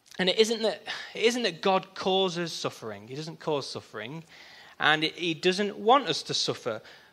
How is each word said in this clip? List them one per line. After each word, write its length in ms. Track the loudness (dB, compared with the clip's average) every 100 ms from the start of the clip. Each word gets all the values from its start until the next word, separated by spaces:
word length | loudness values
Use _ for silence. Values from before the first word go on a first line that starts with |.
| _ -2
and 100 | 2
it 80 | 4
isn't 220 | 4 2
that, 180 | -2 -2 -8 -10 -10
it 100 | 0
isn't 200 | 0 2
that 180 | -2 0
God 340 | 2 2 0 -4
causes 560 | 0 2 2 -2 -6
suffering. 560 | -6 -6 -8 -10 -12 -12
He 80 | -10
doesn't 240 | -10 -8
cause 280 | -2 -2 -4
suffering, 560 | -10 -12 -10 -10 -10 -14 -20 -20 -20 -20 0
and 240 | 4 4
it, 120 | 2 -2
he 180 | -4
doesn't 420 | 0 2 2 0 0
want 320 | 6 6 6
us 140 | -2
to 120 | -2 -2
suffer. 460 | -2 -4 -6 -6 -10 -20 -20